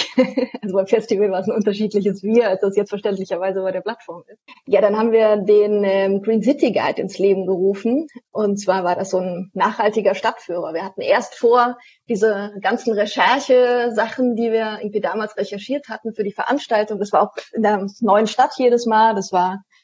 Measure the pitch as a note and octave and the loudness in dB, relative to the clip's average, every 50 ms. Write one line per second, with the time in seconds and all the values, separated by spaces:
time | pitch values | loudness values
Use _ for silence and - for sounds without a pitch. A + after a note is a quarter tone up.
0 | - - - - B3+ B3+ - B3+ B3 - - A#3+ - G3+ F#3 G3 F#3+ G3 - A3 | -4 -2 0 0 0 0 0 -4 -4 -4 -6 -10 -8 -4 -2 -2 0 2 2 0
1 | G#3+ - A3+ F#3+ G#3 G3+ F#3+ F3+ F#3 G#3+ F#3+ - G#3 G#3+ G3 G3+ G#3+ G#3 - G#3 | 0 0 0 0 2 0 0 -2 -2 -2 -2 -2 0 -2 -2 -2 -2 -2 -2 0
2 | F#3+ G3+ F#3+ G3 - G3+ A3 A#3 A#3 G#3 F#3 F#3 - G3 G3 G#3 G3+ G3+ - G3 | 0 -2 -2 -4 -2 0 2 2 4 2 2 0 0 0 0 0 -2 -2 -2 -4
3 | - G#3+ G3 F#3+ F#3 - F#3+ E3+ F3+ F#3+ F#3+ F#3+ F#3 F#3 F#3+ F#3 F3+ G3+ A3+ - | -4 -4 -4 -4 -4 -6 -6 -4 -4 -4 -4 -2 -2 -4 -4 -4 -6 -8 -8 -10
4 | - - E3 E3+ - - G#3+ _ _ - - _ _ - F#3 F#3+ G3 G#3 G3+ G#3+ | -12 -18 -18 -18 -18 -20 -20 _ _ -20 -20 _ _ 0 2 4 4 4 4 2
5 | A3 A#3 A3 A3 A3 G#3+ G#3+ G#3 G3 G3+ G#3 G#3 G#3 G#3 G#3 G#3 G3+ G3 F#3+ G3 | 2 4 4 6 6 6 4 4 4 4 6 6 6 4 2 2 2 2 2 2
6 | G3 F#3+ G3 G3 G3 A3 A3+ A3 F#3+ A#3 D4 C#4+ - B3+ F#3 C3+ A#2 D3+ - - | 2 2 0 0 0 2 0 2 2 2 2 2 2 0 0 0 0 -2 -2 -4
7 | - F#3+ - - F#3 G3 G3 F#3+ F#3 F#3 F#3+ F3 F#3 G3 G3 G3 - A3+ A#3+ C#4+ | -6 -6 -4 0 2 2 2 2 0 -2 -2 0 0 0 0 0 -2 -2 -2 -2
8 | E4 D4 - A#3+ - _ - - G#3+ G3+ G3+ G3+ - - F#3 F#3+ F3+ F3 F3 - | -2 -6 -12 -20 -20 _ -6 -2 -2 -2 -2 -2 -2 -2 -2 0 0 -2 -2 -2
9 | G3 G3 - F#3 F3+ F#3 F3+ F3 F#3+ - - F#3+ F#3 G#3 A3 - B3 G#3+ G#3+ A3 | -4 -4 -4 -4 -4 -4 -6 -8 -10 -10 -4 -2 -2 0 0 0 0 0 0 0
10 | G3 A3+ G#3 G3 - A3 - - - - F3 F3 E3 D#3+ D#3+ E3 F#3+ F#3+ - - | 0 0 0 0 -2 -4 -4 -6 -8 -8 -8 -6 -6 -6 -6 -6 -8 -8 -10 -6
11 | - - F#3+ A3+ A3 - - - - A#3 A#3 B3 A#3+ B3 B3+ - - - _ _ | -2 0 0 0 0 -4 -6 0 2 4 4 4 4 2 -2 -6 -14 -20 _ _
12 | _ - A#3+ F#3+ G#3 A3 G#3 G3 G3+ G#3 G#3 G3+ G3+ F#3 A3+ A#3+ - A#3+ A3 G3+ | _ -6 -4 0 0 0 0 0 -6 -8 -8 -6 -4 -2 -2 -2 -2 -2 -2 0
13 | G3+ G#3+ - - F3+ F#3+ B3 C#4 C4 - C4 B3 B3 A#3+ B3 B3 A#3+ A#3+ A3 A3 | -2 -2 0 0 2 2 2 0 2 2 4 4 4 4 2 0 0 -2 -2 -2
14 | A3 A3+ - - B3+ B3 A#3 G#3+ A#3 A#3 A3 A3+ A3 G#3+ G#3+ G#3 - G#3 G#3 G#3 | -2 -2 -2 -2 -2 -2 0 -2 -2 0 0 0 -2 -2 -6 -6 -8 -6 -4 -4
15 | G3+ F3 F3+ G#3+ A3 G#3 - - G3+ G3+ G#3 G3+ G3+ - C4 C#4+ C#4 - A3 - | -2 -2 -2 -4 -6 -6 -6 -6 -6 -6 -6 -10 -8 -6 -6 -6 -6 -8 -12 -10
16 | - A3+ G#3+ - G#3 G3+ G3 - - - B3+ C#4+ - - A#3+ G#3 G#3 G#3+ A3 G3 | -10 -10 -6 -6 -6 -6 -6 -6 -4 -2 -2 -4 -2 -2 -2 0 0 -2 -4 -6
17 | G#3 G3+ - D#3 G3 G#3+ - - - - - - G#3+ G#3 G#3+ G3 F#3+ G3 G3+ - | -4 0 2 2 2 0 -2 -10 -14 -10 -4 -2 0 2 2 0 -2 -6 -8 -2
18 | A#3+ G3+ F#3+ G#3 A#3 G#3+ - - B3+ D4+ - - C4 B3 A#3+ A#3+ A#3+ A#3 A3 A3 | 2 4 4 4 4 2 2 2 0 0 2 2 2 2 2 2 0 2 2 4
19 | A3 A3+ A3 G3 G3 - - F#3 F3+ F#3 F#3 G3 - _ _ _ | 4 4 2 0 -4 -2 0 0 0 0 -2 -6 -12 _ _ _